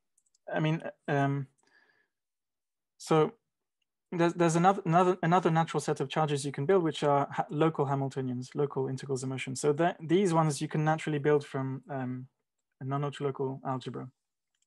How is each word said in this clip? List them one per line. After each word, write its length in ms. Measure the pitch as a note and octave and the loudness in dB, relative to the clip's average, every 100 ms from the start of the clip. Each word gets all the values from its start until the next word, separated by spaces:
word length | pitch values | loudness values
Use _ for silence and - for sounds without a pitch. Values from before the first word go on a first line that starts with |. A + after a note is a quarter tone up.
| _ _ _ _ - | _ _ _ _ -8
I 80 | - | -2
mean, 220 | D#3 D#3+ - - - | 0 -2 -6 -10 -4
um, 400 | C#3+ C#3 C#3 C3+ _ _ _ _ _ _ _ _ _ _ _ _ _ _ _ | 0 0 -2 -6 _ _ _ _ _ _ _ _ _ _ _ _ _ _ _
so 360 | - D#3+ D#3 - _ _ _ _ _ _ _ | 0 2 2 -2 _ _ _ _ _ _ _
there's, 240 | F3+ E3+ | 0 0
there's 220 | F3 E3+ E3 | 2 2 4
another, 260 | F3+ G3 | 4 4
another, 340 | F3 E3 F3+ F#3 | 2 4 4 2
another 280 | E3 F3+ F3+ | 2 2 4
natural 300 | E3 D#3+ D#3 | 2 0 -2
set 200 | D3+ D3+ | -2 -2
of 80 | C#3 | -2
charges 360 | - D#3 D3 | 0 0 0
you 80 | C#3 | -4
can 140 | C3+ C#3 | -2 2
build, 160 | F#3+ | 4
which 220 | E3 D3 | 2 0
are 240 | D3 C#3+ C#3 | 2 2 2
ha-, 160 | - - | -4 -4
local 360 | D3+ D#3+ D#3+ C#3 | 0 2 2 0
Hamiltonians, 680 | C#3 C#3 C3+ C3 B2 B2+ | 0 -2 -4 -6 -6 -6
local 340 | C#3+ C#3+ C#3 C3 | -4 -2 -2 -4
integrals 340 | C3+ C#3+ C3 | -4 -6 -4
of 60 | C3 | -4
motion. 260 | C3 - | -6 -6
So 180 | B2+ D3 | -2 0
that, 240 | C#3+ E3+ - | 2 0 -2
these 320 | D#3 E3+ G3+ | 0 2 4
ones 280 | E3 D#3+ C#3 | 4 2 0
you 80 | D#3 | -2
can 160 | D#3+ | 0
naturally 360 | D#3 D#3 - D3+ | 0 0 -2 0
build 240 | C#3+ D3 | 2 2
from, 380 | C#3+ C#3 C3 C3 - | 2 -6 -6 -8 -8
um, 360 | C#3 B2+ B2+ C3 _ _ _ _ - | -8 -6 -8 -12 _ _ _ _ -12
a 40 | |
non-ultralocal 760 | C3 C#3 C#3+ C#3 C#3+ C3 C3+ C3+ | -6 -4 -4 -4 -4 -4 -6 -6
algebra. 460 | C#3+ C3 C3 B2+ C3 - _ _ _ _ | -6 -6 -6 -10 -12 -18 _ _ _ _